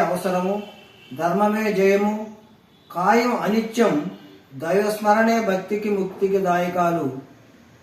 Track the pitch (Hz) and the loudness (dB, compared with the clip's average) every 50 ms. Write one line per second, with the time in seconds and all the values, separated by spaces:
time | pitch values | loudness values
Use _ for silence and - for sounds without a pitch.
0 | 170 170 180 175 - 185 180 180 180 190 202 208 - - - - - - - - | 4 2 0 -2 -2 -2 0 0 0 0 -2 -4 -6 -10 -16 -20 -20 -20 -20 -20
1 | - - 135 135 165 170 180 202 208 208 214 220 220 208 185 185 196 196 202 202 | -20 -14 -8 -4 -2 0 2 2 2 2 2 0 0 0 0 2 4 4 4 4
2 | 208 208 214 214 220 - - - - - - _ _ _ _ _ _ - - 170 | 2 0 -2 -4 -6 -10 -14 -18 -20 -20 -20 _ _ _ _ _ _ -10 -6 0
3 | 185 202 226 240 240 247 226 185 170 185 214 226 220 - - 240 226 - 147 147 | 2 4 4 4 2 2 0 -2 -2 0 0 0 -2 -2 0 0 2 2 2 0
4 | 160 185 - - - - - - - _ 139 131 151 165 185 202 208 208 208 214 | -2 -4 -8 -12 -16 -20 -20 -20 -20 _ -14 -8 -4 0 0 2 2 0 -2 0
5 | 220 208 208 220 226 226 226 226 202 196 185 185 - - 208 208 214 208 202 196 | 2 2 4 4 4 2 2 2 0 0 -2 -2 -2 -4 -4 -4 -2 -2 -2 -2
6 | 185 180 - - 202 190 196 196 185 180 175 180 180 175 175 180 175 170 170 165 | -2 -4 -4 -2 -2 0 0 0 2 2 0 0 0 0 0 0 0 0 0 0
7 | 143 131 127 - - - - - - - - - - - - - | -2 -4 -6 -8 -12 -16 -20 -20 -20 -20 -20 -20 -20 -20 -20 -20